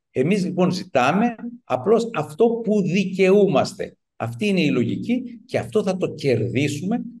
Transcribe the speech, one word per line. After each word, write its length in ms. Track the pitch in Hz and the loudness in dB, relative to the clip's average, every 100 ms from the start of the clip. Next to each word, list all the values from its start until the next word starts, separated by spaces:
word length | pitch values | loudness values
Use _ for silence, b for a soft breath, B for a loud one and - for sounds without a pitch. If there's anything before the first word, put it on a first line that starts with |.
| _ | _
Εμείς, 340 | - 147 208 165 | -2 0 0 0
λοιπόν, 260 | - 180 | 0 0
ζητάμε 640 | - - 131 123 180 240 226 240 - | -2 -2 0 2 2 0 -2 -10 -12
απλώς 460 | - 120 151 226 233 | -6 -2 2 2 2
αυτό 320 | 160 147 - 233 | -4 -4 2 2
που 340 | 233 233 214 | 2 0 0
δικαιούμαστε. 1160 | 151 185 185 185 185 202 185 135 - - - - _ - | 2 0 0 2 4 6 4 2 0 -4 -12 -14 _ -8
Αυτή 320 | 117 120 208 | -8 -4 0
είναι 140 | 185 | 2
η 80 | 151 | 2
λογική 540 | 127 117 92 - 247 B B - | 2 0 -2 -2 -4 B B -6
και 120 | - | -6
αυτό 260 | 117 214 | -2 -2
θα 140 | 185 185 | 0 -2
το 160 | 160 | -4
κερδίσουμε 880 | - 143 117 101 107 147 - 180 240 - - | -2 0 2 0 0 -2 -2 -4 -4 -6 -12